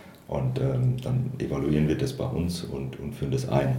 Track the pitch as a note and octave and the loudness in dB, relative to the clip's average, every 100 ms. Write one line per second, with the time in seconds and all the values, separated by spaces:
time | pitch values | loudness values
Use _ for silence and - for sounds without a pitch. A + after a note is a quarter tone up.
0 | - - - D2 C2 C3 C3+ B2+ B1+ - | -20 -18 -6 -2 0 0 2 2 2 2
1 | - B1+ - - - D2 C#2+ D2+ D2+ D#2 | 0 0 0 -2 -2 0 2 4 4 2
2 | C2+ - - D#2 F2 - - C#2 C2 - | 0 -2 -2 0 0 -2 -6 -6 -6 -8
3 | D2 - C#2 C2 B1+ C2+ C2 | -8 -6 -2 -2 2 2 2